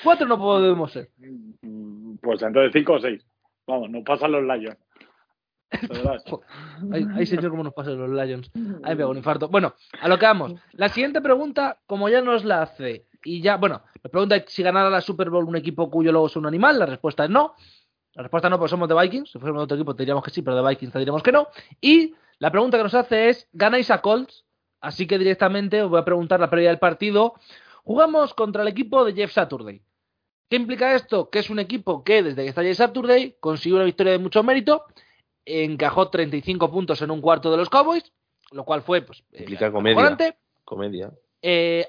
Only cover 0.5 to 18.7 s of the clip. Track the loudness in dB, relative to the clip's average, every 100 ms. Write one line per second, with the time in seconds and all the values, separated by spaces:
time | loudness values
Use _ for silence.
0.5 | 4 4 2 -2 -8 -16 _ -20 -20 -20
1.5 | -20 -18 -16 -16 -16 -18 -10 -4 -4 0
2.5 | 2 4 2 2 0 0 -8 _ _ _
3.5 | _ -6 -6 -6 -12 -4 -2 0 0 -2
4.5 | -4 -8 -16 _ _ _ _ _ _ _
5.5 | _ _ -12 -10 -6 -6 -6 -10 -14 _
6.5 | -20 -20 -16 -8 -6 -4 -4 -2 -2 -4
7.5 | -6 -8 -10 -8 -8 -6 -4 -4 -6 -10
8.5 | -10 -10 -10 -6 -4 -2 -4 -2 -2 0
9.5 | 0 0 -6 _ -6 0 4 6 4 0
10.5 | -10 _ -4 -4 -2 -4 -2 2 0 0
11.5 | -4 -4 -6 _ -4 0 2 2 -2 0
12.5 | -2 -2 -6 -10 -10 _ _ -10 0 0
13.5 | 2 0 -2 _ -20 -6 -2 2 0 -2
14.5 | -2 0 2 2 0 -2 -4 -2 0 -2
15.5 | -4 -6 -4 -2 0 2 4 2 -2 -4
16.5 | 2 2 4 0 -2 -6 -2 2 2 0
17.5 | -6 _ _ _ _ _ -18 -6 -2 0
18.5 | 0 0